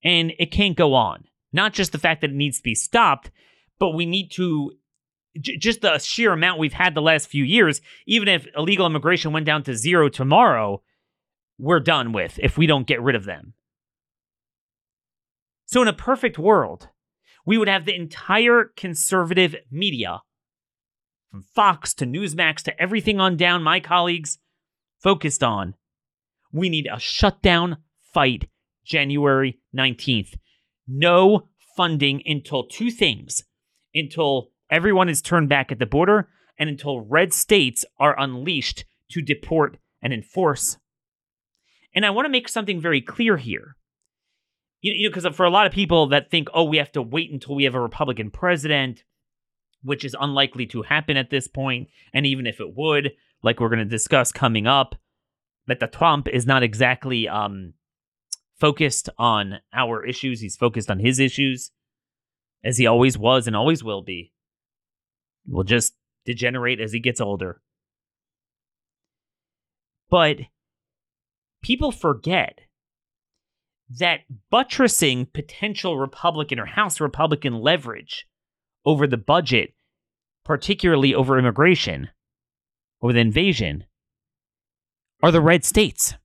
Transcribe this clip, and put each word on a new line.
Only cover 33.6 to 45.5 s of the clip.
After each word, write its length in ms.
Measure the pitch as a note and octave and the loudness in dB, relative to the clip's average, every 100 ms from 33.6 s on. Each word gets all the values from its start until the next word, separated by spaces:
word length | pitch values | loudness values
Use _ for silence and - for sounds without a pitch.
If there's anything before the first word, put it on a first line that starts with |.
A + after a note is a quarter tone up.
| _ _ _ | _ _ _
Until 580 | D3+ D3 - D3+ C3+ B2 _ _ | -8 -6 -2 0 0 -4 _ _
everyone 400 | D#3 F#3 F#3+ F#3 | 0 2 2 2
is 120 | D3+ | 0
turned 280 | - F3 D3+ | 0 0 2
back 200 | C#3+ C3 | 0 0
at 100 | A#2+ | -4
the 60 | A#2 | -2
border 440 | C#3 F3+ G#3 - _ _ _ | 2 4 2 0 _ _ _
and 120 | D3+ | -6
until 320 | C#3 C#3+ C3 | -6 -6 -8
red 320 | G#2+ D3 F#3 | -2 0 0
states 500 | - - G3+ C3+ A#2 - _ | 0 2 2 2 -2 -10 _
are 180 | C#3+ C#3 | 0 0
unleashed 680 | C#3 B2 C#3 D#3+ A#2+ - - _ _ | -4 -6 -6 -6 -6 -10 -16 _ _
to 100 | - | -10
deport 560 | C#3 C#3+ - D#3+ D3 - _ _ | -4 -4 -2 -2 -2 -4 _ _
and 120 | A#2+ | -8
enforce. 640 | A#2+ G#2+ - F3 C3+ - - _ _ _ _ _ _ _ _ _ _ _ | -8 -8 -2 -2 0 -6 -8 _ _ _ _ _ _ _ _ _ _ _
And 120 | - G#3 | -2 -2
I 60 | |
wanna 180 | G3+ D4 | 0 0
make 180 | C4 B3 | -2 -2
something 320 | - G3+ F3+ | -8 -4 -4
very 220 | E3 D3+ | 0 0
clear 340 | A#2 - A#3 F#3 | -2 -2 0 0
here. 400 | A#2 D2+ - _ _ _ _ _ _ _ _ _ _ _ | -2 -10 -12 _ _ _ _ _ _ _ _ _ _ _
You, 140 | G3+ | -6
you 160 | G3+ G#3 | -2 -4
know, 40 | |
'cause 140 | F#3 F3 D3 | -2 -6 0
for 100 | |
a 40 | F3+ | 2